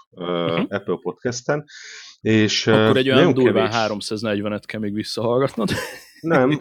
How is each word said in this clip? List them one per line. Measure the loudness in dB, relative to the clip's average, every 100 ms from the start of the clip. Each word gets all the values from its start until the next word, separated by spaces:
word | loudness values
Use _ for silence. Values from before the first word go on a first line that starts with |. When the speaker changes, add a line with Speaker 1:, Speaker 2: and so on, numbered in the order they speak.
| _
Speaker 1:
ö, | -12 -6 -2 -2
Speaker 2:
Mhm. | -2 -4
Speaker 1:
Apple | -6 -4 -6
Podcasten, | -6 -8 -8 -8 -6 -6 -6 -20 -20 -20 -20 -8
és, | 0 2 2 0 2
Speaker 2:
Akkor | 4 4 2
Speaker 1:
ö, |
Speaker 2:
egy | 4
olyan | 4
Speaker 1:
nagyon | 4
Speaker 2:
durván | 4 4
Speaker 1:
kevés. | 4 0
Speaker 2:
háromszáznegyvenet | 0 -2 -4 -6 -4 -2 -2 -2 -6 -8
kell | -8
még | -6
visszahallgatnod. | -6 -6 -4 0 2 0 -2 -4
<laughs> | -4 -6 -14 -20 -10
Speaker 1:
Nem, | 0 2 2 0